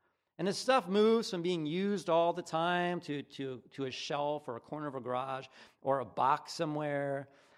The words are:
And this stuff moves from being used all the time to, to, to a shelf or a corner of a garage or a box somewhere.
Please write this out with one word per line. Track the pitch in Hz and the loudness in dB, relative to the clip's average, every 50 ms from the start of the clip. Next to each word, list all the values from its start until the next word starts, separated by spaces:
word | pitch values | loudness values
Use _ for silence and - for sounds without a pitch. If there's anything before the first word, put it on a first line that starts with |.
| _ _ _ _ _ _ _ - | _ _ _ _ _ _ _ -4
And | 170 | -2
this | 202 180 | -2 -2
stuff | - - 247 262 254 180 | 0 2 2 2 2 2
moves | 175 196 208 214 226 226 233 220 - | 2 4 6 6 6 6 4 2 0
from | 190 175 | -4 -2
being | 165 180 180 165 151 | 0 0 0 0 -2
used | 147 165 185 196 202 208 180 143 175 | -2 0 0 0 0 0 0 2 2
all | 165 170 170 170 | 4 4 4 4
the | 170 180 | 2 0
time | 175 - 160 160 165 175 175 175 175 175 175 170 | -4 -4 -2 0 0 2 2 2 2 0 0 -2
to, | 170 - 147 139 | -4 -4 -6 -6
to, | 117 - - - 135 131 127 113 - - | -6 -8 -8 -8 -6 -6 -8 -10 -14 -12
to | - 135 135 | -8 -6 -6
a | 131 | -4
shelf | 120 - - - 151 143 147 147 151 147 - | -6 -6 -6 -4 -2 -2 -2 -2 -2 -4 -6
or | 131 117 | -8 -8
a | 117 | -8
corner | - - 147 151 147 | -10 -10 -8 -8 -6
of | 147 131 | -6 -6
a | 131 | -6
garage | 113 123 123 127 131 135 131 131 131 - - - - - _ _ | -4 -2 -2 -2 -2 -4 -6 -8 -10 -12 -18 -20 -20 -20 _ _
or | - 135 139 135 | 0 0 0 0
a | 120 | 0
box | 98 - - 123 135 151 143 - - | -4 0 2 4 4 4 2 0 -6
somewhere. | - - 165 151 151 151 151 147 143 139 143 139 139 139 139 - _ _ _ _ _ | -6 -4 -4 -2 -2 -2 -2 -2 -2 -2 -2 -2 -4 -4 -6 -10 _ _ _ _ _